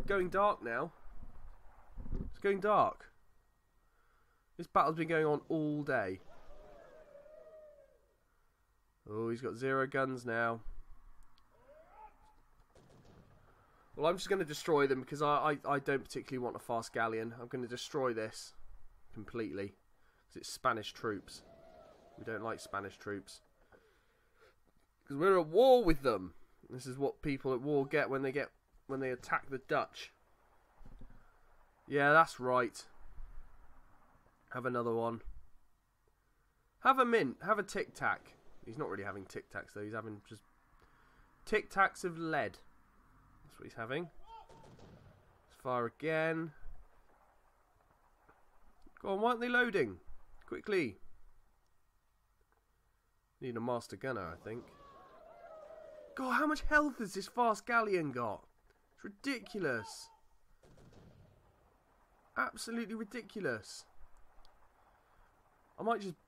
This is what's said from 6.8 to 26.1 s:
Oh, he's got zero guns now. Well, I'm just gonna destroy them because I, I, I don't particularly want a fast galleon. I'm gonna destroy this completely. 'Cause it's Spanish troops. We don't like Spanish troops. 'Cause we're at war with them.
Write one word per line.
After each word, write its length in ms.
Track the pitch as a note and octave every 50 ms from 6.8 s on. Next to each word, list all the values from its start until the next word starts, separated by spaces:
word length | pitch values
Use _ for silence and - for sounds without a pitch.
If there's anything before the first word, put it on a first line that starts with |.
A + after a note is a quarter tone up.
| - - - - - - - - - - - - - D#5 D#5 D#5 D#5 D5+ D5 C#5+ - - - _ _ _ _ _ _ _ _ _ _ _ _ _ _ _ _ _ _ _ _ _ - A2
Oh, 180 | G#2 A2 A2+ A2+
he's 120 | A#2 A#2
got 140 | C3 A2+ F#2
zero 320 | A2+ C3 C3+ C3+ C3+ C3 C3
guns 360 | - C#3 C3+ C3 C3 B2 A#2+
now. 360 | B2 A2+ A#2 A#2 A#2 A#2 A2+ - - - - - - - - - - - - - - - - - _ _ - A#4+ C#5 D5 D#5 D#5+ F5+ G5+ G#5+ A4 G#4+ - - - - - - - - - - - _ _ - - - - - - - - - - - - - - - - - - _ - - - - -
Well, 100 | - D3
I'm 120 | D#3+ F3+ F#3
just 120 | - -
gonna 160 | G3 E3 E3
destroy 400 | D3 D3+ - - - D#3+ C#3+ C#3+
them 140 | C#3 C3+ C3
because 240 | B2 - D3 C#3+ D3+
I, 20 | D3
I, 300 | D3 C#3 C3 D3+ D3+ C#3 - -
I 120 | C#3+ C#3
don't 240 | C3+ - C#3 C3 A#2
particularly 400 | - - C#3 G2+ - C#3 B2+ B2
want 140 | A#2 - -
a 20 |
fast 340 | - - A#2+ A2+ A2+ - -
galleon. 400 | A#2+ A2+ A2+ A2+ A2 A2+ A#2 A#2 B2+
I'm 60 | A#2+ A#2+
gonna 180 | - C3 B2
destroy 480 | A2 A#2 - - - - D3+ C3 B2+ A#2+
this 400 | A2 A2 A2 - - - - - - - - - - - - - - - - -
completely. 580 | A2+ G#2 - - A#2 A2+ F#2+ D2 G2 G2 G2+ - _ _ _ _ _ - - _ _ _ _
'Cause 80 | -
it's 180 | - - - -
Spanish 400 | - - C3 A#2+ A2 G#2 - -
troops. 480 | - - A2+ G#2 F#2 - - - - - - - - - - - - - - - - - - - -
We 80 | A2
don't 180 | A2+ A2+ G2+ G#2+
like 160 | A2+ G#2+ -
Spanish 380 | - - - G2 G2 G2 - -
troops. 420 | - G#2 G#2 G2 - - - - - _ _ _ _ _ - - _ _ _ _ _ _ _ _ _ _ _ _ - - _ _ _ _ _ _ _ _ _ _ _ -
'Cause 80 | C#3
we're 240 | C#3 D#3+ G3 F#3+ F#3
at 80 | E3 D3+
war 380 | D#3+ G3 B3+ C4+ B3+ B3 A3+
with 160 | E3+ D#3 C3+
them. 320 | C3+ C3